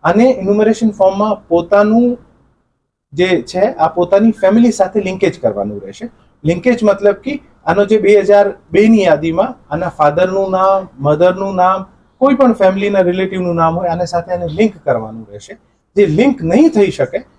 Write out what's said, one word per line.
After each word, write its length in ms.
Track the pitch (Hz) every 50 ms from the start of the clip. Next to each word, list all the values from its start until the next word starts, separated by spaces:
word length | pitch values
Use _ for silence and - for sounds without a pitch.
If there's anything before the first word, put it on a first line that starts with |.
| -
આને 200 | 160 175 208 233
ઇન્યુમરેશન 640 | 262 254 - 190 190 202 208 214 220 220 - 233 220
ફોર્મમાં 580 | 202 - 190 190 190 196 208 220 208 - - _
પોતાનું 720 | 170 170 170 170 202 202 208 214 220 233 240 247 247 247 - _ _ _ _ _ _ _ _ _ _ _ _ _ _ _ _ _ -
જે 300 | 139 180 185 180 160 120
છે, 180 | - - 180
આ 280 | 190 233 254 - 160 165
પોતાની 420 | - 175 175 175 - 196 214 226
ફેમિલી 420 | 214 - - 190 202 233 233 247 214
સાથે 280 | - 196 185 - 214
લિંકેજ 400 | 196 190 190 185 196 175 - -
કરવાનું 420 | - 113 104 101 98 104 107 101 98
રહેશે. 280 | 95 101 - 226 233 _ _ _ _ _ _ _
લિંકેજ 340 | 151 170 180 - 254 240 - 214
મતલબ 320 | 208 196 196 202 202 196
કે 260 | 196 - 262 294 294 _ _ _ _ _
આનો 180 | - 165 196 202
જે 140 | 196 220 214
બે 220 | 202 196 208 208
હજાર 340 | 190 196 202 202 202 202 - - _ _ 160
બે 160 | 185 208 220
ની 140 | 226 214 190
યાદીમાં 680 | 175 156 147 156 165 160 175 196 269 240 _ _ _ 147
આના 160 | 160 180 175
ફાધરનું 600 | - - 151 147 147 165 180 185 190 196 196 190
નામ, 380 | 185 185 190 190 196 196 190 185 _ -
મધરનું 560 | 135 147 151 151 175 185 180 185 196 196 196
નામ, 320 | 185 180 185 190 190 190 - _ _ _ _ _ _
કોઈ 160 | 254 277 277
પણ 180 | 240 277 247 220
ફેમિલીના 480 | - 202 190 190 196 202 202 202 196
રિલેટિવનું 540 | 185 175 175 185 190 190 190 185 180 175 170
નામ 240 | 170 165 165 165 175
હોય, 100 | 185 175
આને 160 | 165 175 180
સાથે 280 | 165 175 175 170 175 180
આને 140 | 175 175
લિંક 260 | 165 151 170 214 220 202 165 _
કરવાનું 420 | - 123 117 110 110 110 113 110 101
રહેશે. 280 | 101 104 - - 208 _ _ _ _ _ _ _ _
જે 100 | 196 208
લિંક 360 | 170 151 170 240 285 269 - 165
નહીં 280 | 160 170 233 311 330
થઈ 200 | - 208 202 180
શકે 280 | - - 139 - - 214 254 _ _